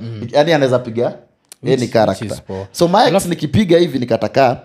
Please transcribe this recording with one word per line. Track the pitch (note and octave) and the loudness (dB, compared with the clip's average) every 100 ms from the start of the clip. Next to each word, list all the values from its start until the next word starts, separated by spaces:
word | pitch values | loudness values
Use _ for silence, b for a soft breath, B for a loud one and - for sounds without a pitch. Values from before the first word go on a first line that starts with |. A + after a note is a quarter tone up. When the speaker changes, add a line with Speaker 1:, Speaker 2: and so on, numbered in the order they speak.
Speaker 1:
Mm. | A#2 A2+ G2+ | -14 -12 -2
Speaker 2:
Yaani | C3 D3+ | 0 2
anaweza | D#3 C3+ A#2+ | 2 2 0
piga | B2 A2+ B2+ | -2 -4 -4
Speaker 1:
Which, | - - _ _ - B2 | -6 -16 _ _ -10 -2
Speaker 2:
any | C3 | 0
Speaker 1:
which | A2+ | 0
Speaker 2:
character. | A#2 G#2 F#2+ G#2+ | 2 2 0 -6
Speaker 1:
is | G2+ | -10
poa. | - F#2+ G2 | -10 -12 -10
Speaker 2:
So, | - F3 | -2 2
my | F#3+ | 4
ex | C4+ | 4
Speaker 1:
Alafu | G3 F3 | 2 0
Speaker 2:
nikipiga | E3 D#3 - G#3 E3+ | -4 -2 0 2 4
hivi | E3+ C3+ | 2 -2
nikataka, | B2 A2+ G#2 - C3 C3 | -2 -2 0 2 2 0